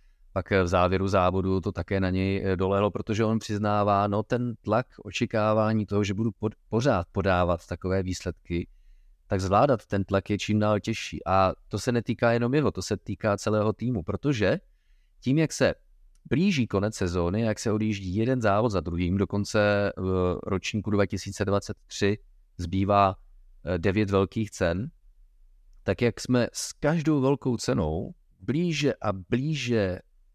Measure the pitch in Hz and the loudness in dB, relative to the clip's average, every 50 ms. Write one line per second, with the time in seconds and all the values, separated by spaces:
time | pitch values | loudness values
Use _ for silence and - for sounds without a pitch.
0 | _ _ _ _ - - - 98 90 - 104 95 92 87 95 90 90 90 95 92 | _ _ _ _ -18 -10 -8 -6 -4 0 2 2 2 4 4 4 4 4 2 2
1 | 98 98 95 95 90 90 90 95 92 95 95 95 90 104 92 - 85 - 101 98 | 0 2 2 4 4 2 2 0 0 0 0 -2 -2 -4 -6 -6 -6 -4 -2 -2
2 | 95 92 92 92 95 98 98 95 - 98 95 87 95 95 98 98 104 101 - - | 0 0 0 0 0 0 -2 -2 -2 -2 0 0 0 0 2 2 0 0 -2 -4
3 | - - 110 101 110 110 113 110 - - 107 104 107 104 104 104 104 104 101 98 | -4 -4 -2 0 0 0 0 -2 -2 -4 -4 -2 0 0 0 2 2 2 2 2
4 | 101 104 98 104 107 - 131 120 123 123 110 - - 101 104 117 - - _ - | 2 0 0 -2 -2 -2 -2 -2 -2 -4 -8 -8 -4 -2 0 0 -2 -4 _ -20
5 | - 101 - - 123 - - 110 107 107 107 110 107 107 110 110 104 95 101 101 | -14 -10 -6 -4 -4 -2 0 0 2 2 2 2 2 2 2 0 -2 0 0 0
6 | 104 101 101 98 113 117 101 _ - 110 - - _ - - 113 117 143 117 92 | 0 0 -2 -2 -2 -4 -4 _ -6 -6 -6 -8 _ -4 -2 0 2 2 2 2
7 | 87 - - 101 87 98 92 90 90 87 87 85 - - 90 - - 92 92 95 | 0 -2 -4 -2 0 2 2 2 2 2 0 -2 -4 -8 -10 -6 -4 -2 -2 -2
8 | 92 92 92 - - 92 85 - _ - 85 85 85 - - - - - - - | -2 -2 -6 -6 -6 -8 -10 -10 _ -6 -4 -4 -4 -6 -10 -20 -20 -20 -20 -20
9 | - - - _ _ - 104 95 95 92 95 107 120 - 120 107 - - - 98 | -20 -20 -20 _ _ -4 -2 -2 0 2 4 4 4 4 2 0 -2 -2 -2 -2
10 | 95 - 98 98 - - 107 98 - - 107 104 104 107 107 104 - 110 113 - | 0 0 0 0 0 0 -2 -2 0 0 0 2 2 2 2 0 0 -4 -6 -6
11 | - - - 73 - - 95 95 95 92 - - - - - 104 - 127 120 120 | -8 -10 -10 -8 -2 0 2 4 4 2 0 -2 -8 -10 -8 -6 -2 -2 -2 0
12 | 110 - 113 - - 120 117 117 120 120 131 151 143 107 - 95 90 - 107 - | 0 -2 -2 0 2 2 2 2 2 2 2 2 2 2 0 -2 -4 -4 -4 -6
13 | - - 101 - - 107 101 101 - 107 107 107 104 110 104 - 113 120 127 98 | -6 -8 -8 -4 -2 -2 -2 0 0 0 0 2 2 0 -2 -2 -4 -4 -4 -4
14 | 80 - 98 95 - 143 143 110 104 92 127 190 - _ _ _ _ _ _ _ | -4 -6 -6 -4 -2 -2 0 2 2 2 0 0 -4 _ _ _ _ _ _ _
15 | _ _ _ _ - 127 135 156 160 147 - - 135 95 - - _ _ _ _ | _ _ _ _ -2 0 2 2 2 0 0 2 2 2 2 -2 _ _ _ _
16 | - - _ _ - - - 139 185 208 180 139 117 - - 98 98 110 110 - | -20 -20 _ _ -6 -2 0 2 2 2 2 0 0 0 0 0 0 -2 -2 -2
17 | 98 87 87 90 85 87 92 110 117 110 107 - - 113 104 107 110 107 107 98 | -2 -2 0 0 0 0 0 0 0 -2 -2 -2 -2 -2 -2 0 0 -2 -2 -4
18 | 95 92 90 107 110 123 131 127 113 104 98 104 113 120 104 90 80 87 85 85 | -4 -4 -2 -2 0 0 0 2 2 2 2 4 2 2 0 -2 -2 -2 -2 -2
19 | 90 87 95 98 101 - - 101 101 - - 107 104 104 104 101 101 98 - - | 0 0 0 0 0 0 -2 -4 -4 0 0 2 2 4 2 2 0 -2 -4 -4
20 | 95 95 92 92 90 90 87 - - - 98 95 - - - 110 101 107 104 101 | -4 -2 0 0 0 0 -2 -2 -4 -4 -4 -4 -4 -4 -6 -4 -2 0 0 0
21 | 101 - - 92 - 101 98 - 104 98 98 101 - - 107 - _ - - - | 0 0 -2 -6 -8 -8 -6 -4 -2 0 0 0 -2 -4 -10 -12 _ -16 -4 0
22 | 104 98 104 - - - - - _ _ _ - 87 85 85 95 98 95 101 101 | 0 0 0 -2 -6 -16 -20 -20 _ _ _ -8 -6 -4 -2 0 2 4 4 6
23 | 101 95 92 - - - - - - - - - - 73 90 87 82 101 92 107 | 6 4 2 -2 -8 -20 -20 -20 -20 -20 -20 -12 -6 -4 -2 0 0 0 2 2
24 | 107 98 101 98 98 - - 110 110 98 - - 95 85 85 90 117 160 - _ | 2 2 2 2 2 0 -2 -4 -6 -4 -4 -2 -2 0 0 -2 -6 -8 -10 _
25 | _ - - - - _ _ _ - - _ _ _ - - - - - 98 - | _ -20 -20 -20 -20 _ _ _ -20 -20 _ _ _ -20 -20 -8 -4 -4 -2 0
26 | 123 120 - - - - 127 123 117 - - - - - - _ - 143 160 170 | 0 -2 -2 -2 -2 0 2 2 2 0 -4 -8 -10 -10 -8 _ -2 0 0 0
27 | 143 156 156 143 127 135 143 135 - 135 120 110 - - 127 127 85 78 78 87 | 2 2 2 2 2 2 0 0 -2 -2 -4 -2 -2 -2 -2 0 0 -2 -2 -4
28 | 120 - 180 _ _ _ _ _ 92 - 123 156 180 175 160 143 143 135 - - | -6 -8 -12 _ _ _ _ _ -6 -4 -2 0 0 -2 0 0 0 -2 -2 -2
29 | - 107 98 95 92 - - 123 135 156 160 143 127 120 120 110 101 92 87 - | -4 -6 -6 -6 -4 -2 -2 0 0 -2 -4 -4 -2 -2 0 0 0 0 -2 -6
30 | - _ _ _ _ _ | -10 _ _ _ _ _